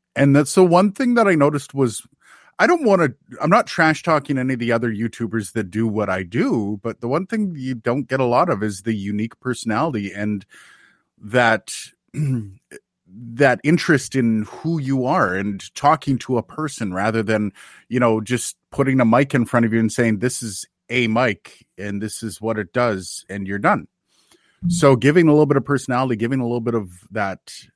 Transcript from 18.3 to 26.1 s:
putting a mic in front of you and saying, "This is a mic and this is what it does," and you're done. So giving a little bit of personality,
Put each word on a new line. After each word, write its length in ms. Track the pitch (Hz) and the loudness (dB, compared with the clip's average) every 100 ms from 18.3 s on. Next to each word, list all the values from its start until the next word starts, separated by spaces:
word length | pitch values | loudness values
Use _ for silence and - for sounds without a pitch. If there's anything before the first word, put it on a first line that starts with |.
| 123 - - _ | -4 -4 -12 _
putting 300 | - 135 131 | -2 0 2
a 40 | 117 | 4
mic 300 | 123 139 135 | 4 2 0
in 80 | |
front 220 | 117 120 117 | 0 2 2
of 80 | |
you 60 | 113 | 2
and 100 | 113 | 0
saying, 280 | - 117 104 | 0 0 0
"This 220 | 123 - | -2 -4
is 240 | 113 95 - _ - | -10 -10 -14 _ -6
a 180 | 123 117 | -2 0
mic 580 | 110 123 98 - - _ - | 0 0 -2 -10 -20 _ -14
and 240 | 104 101 | -10 -8
this 220 | 104 - | -8 -8
is 160 | 113 - | -10 -8
what 180 | 110 107 | -6 -6
it 140 | 92 | -4
does," 540 | 123 123 98 90 - - | -2 -2 -2 -8 -14 -12
and 180 | 98 98 | -10 -8
you're 120 | 101 | -2
done. 300 | 143 95 76 _ _ _ _ _ _ _ 175 | 0 0 -4 _ _ _ _ _ _ _ -4
So 260 | 170 147 127 | 4 6 6
giving 320 | 135 165 165 | 4 4 6
a 40 | |
little 140 | 151 151 | 6 4
bit 120 | 139 | 2
of 80 | 131 | 0
personality, 500 | 139 - 123 131 | -4 -2 -2 -2